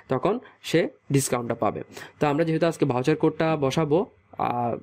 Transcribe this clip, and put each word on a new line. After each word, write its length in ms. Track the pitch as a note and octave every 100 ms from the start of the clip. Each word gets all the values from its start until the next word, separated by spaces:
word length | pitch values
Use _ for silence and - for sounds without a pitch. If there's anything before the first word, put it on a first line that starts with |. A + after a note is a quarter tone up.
| -
তখন 300 | C3 E3+ A#3+ - -
সে 260 | - E3 G#3+ - -
ডিসকাউন্টটা 440 | C#3 - B2 A#2+ A#2
পাবে। 280 | G#2 - - - - -
তো 80 | D3+
আমরা 160 | C#3+
যেহেতু 220 | E3 D#3+ E3
আজকে 200 | D#3+ D3
ভাউচার 300 | B2 B2+ D#3
কোডটা 420 | D#3+ D3+ D#3+ D#3
বসাবো, 480 | C3+ C#3+ D#3 D#3 A#3+ _ _ -
আহ, 400 | - A#2+ A#2+ -